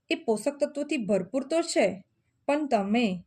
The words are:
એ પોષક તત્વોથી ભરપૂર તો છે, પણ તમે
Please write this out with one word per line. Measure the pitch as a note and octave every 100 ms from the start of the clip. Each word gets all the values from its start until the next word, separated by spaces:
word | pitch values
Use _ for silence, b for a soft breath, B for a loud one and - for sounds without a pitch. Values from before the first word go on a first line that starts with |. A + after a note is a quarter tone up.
| _
એ | E4 -
પોષક | G#3+ C#4+ C#4+
તત્વોથી | C#4+ C#4 D4 D#4 G3+
ભરપૂર | G3 F3+ C4+
તો | C4 D#4+
છે, | E4 E4 G#3 F#3+ - _ _ _ -
પણ | D4 D4
તમે | A#3 G3 A3+ A3+ F3+